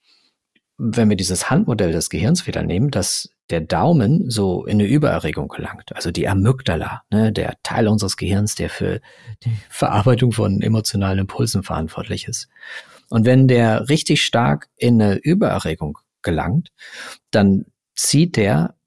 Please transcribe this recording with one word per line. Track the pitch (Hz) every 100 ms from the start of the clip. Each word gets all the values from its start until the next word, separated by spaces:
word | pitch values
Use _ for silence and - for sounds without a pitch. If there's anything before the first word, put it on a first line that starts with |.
| _ _ _ _ _ _ _ -
wenn | 120 107 107
wir | 101
dieses | 90 92 -
Handmodell | 151 220 110 90
des | 82 -
Gehirns | 76 107 175 -
wieder | 80
nehmen, | 80 87 143
dass | 110 90 - - _ _
der | 85
Daumen | 80 82 160 170 104 165 135
so | 110 98 90 -
in | 107
eine | 101
Übererregung | 147 147 82 76 151 71
gelangt. | - - - -
Also | - 87
die | 85 73
Amygdala, | 95 104 131 - 82 104 - -
ne, | 214 110
der | 101 - -
Teil | - - 110
unseres | 107 98 -
Gehirns, | 92 98 104 -
der | -
für | - 92 95 - - - 107
die | 117 107 -
Verarbeitung | - - 104 104 120 127
von | 110 101 98
emotionalen | 107 110 104 107 95 95
Impulsen | 95 - 117 98
verantwortlich | - 80 80 - 87 101 -
ist. | 117 - _ - - - - _
Und | 117 110
wenn | 131 131
der | 123 113 110 120
richtig | 156 - 147 -
stark | 120 131 151 - _
in | 123 117
eine | 104 98
Übererregung | 147 185 160 95 80 80 76 71 _ _
gelangt, | - 78 80 139 - _ - - - - _
dann | 110 101 98 - _ _ -
zieht | - 143 175 -
der | 101 139 170 -